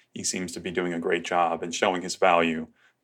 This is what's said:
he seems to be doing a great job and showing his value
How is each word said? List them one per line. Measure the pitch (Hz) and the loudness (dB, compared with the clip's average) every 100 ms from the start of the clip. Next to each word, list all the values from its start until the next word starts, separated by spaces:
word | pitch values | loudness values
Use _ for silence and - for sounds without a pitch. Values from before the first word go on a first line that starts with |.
| _ | _
he | - | -8
seems | 92 95 90 | -6 -4 -6
to | 85 | -6
be | 92 | -6
doing | 87 90 | -2 -2
a | 85 | -2
great | 92 87 85 | -2 -2 0
job | 87 85 82 | 2 2 0
and | 87 80 | -4 0
showing | 104 90 | 2 2
his | 90 - | -2 2
value | 92 87 85 80 80 _ _ _ | 4 6 4 0 -6 _ _ _